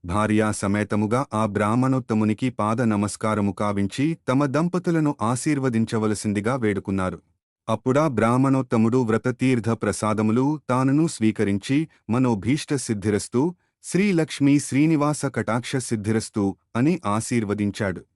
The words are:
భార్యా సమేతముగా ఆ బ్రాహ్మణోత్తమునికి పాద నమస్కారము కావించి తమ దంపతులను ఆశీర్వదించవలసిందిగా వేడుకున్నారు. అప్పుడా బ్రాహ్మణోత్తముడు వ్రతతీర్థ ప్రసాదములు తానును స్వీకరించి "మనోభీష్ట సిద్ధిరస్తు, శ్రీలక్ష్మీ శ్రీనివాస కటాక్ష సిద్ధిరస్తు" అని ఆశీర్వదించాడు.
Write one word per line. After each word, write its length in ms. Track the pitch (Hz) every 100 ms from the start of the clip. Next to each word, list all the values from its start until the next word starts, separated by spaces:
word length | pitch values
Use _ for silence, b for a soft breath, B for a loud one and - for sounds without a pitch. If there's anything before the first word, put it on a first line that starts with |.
భార్యా 480 | 87 101 107 107 107
సమేతముగా 720 | 104 101 104 104 107 107 123 139
ఆ 120 | 110 110
బ్రాహ్మణోత్తమునికి 1040 | 98 104 117 131 131 123 110 107 104 131
పాద 300 | - 107 113
నమస్కారము 720 | 117 104 104 - 110 107 101
కావించి 680 | 90 104 101 98 - 147 165 -
తమ 180 | 131 143
దంపతులను 720 | 143 175 180 180 165 151 147
ఆశీర్వదించవలసిందిగా 1300 | 107 127 160 143 131 113 110 113 110 101 110 104 101 131
వేడుకున్నారు. 640 | 107 98 98 98 92 85 _ _ _ _ -
అప్పుడా 400 | 110 131 135 156
బ్రాహ్మణోత్తముడు 880 | 113 113 123 135 135 127 120 113 127
వ్రతతీర్థ 720 | 113 110 127 123 127 123 113
ప్రసాదములు 920 | 113 107 92 107 101 107 113 139 151 -
తానును 380 | 127 131 143 165
స్వీకరించి 840 | - 110 104 101 101 - 139 160 b -
"మనోభీష్ట 640 | 117 127 110 95 147 -
సిద్ధిరస్తు, 800 | 143 - 104 104 101 - 120 160 180 _ _
శ్రీలక్ష్మీ 760 | - 175 208 170 156 - 139 143
శ్రీనివాస 680 | - 127 156 156 147 147
కటాక్ష 520 | 135 120 110 117 - 135
సిద్ధిరస్తు" 800 | - 110 101 110 - 113 98 - _ 113
అని 240 | 143 180 101
ఆశీర్వదించాడు. 960 | 104 - 120 101 104 101 98 104 87 -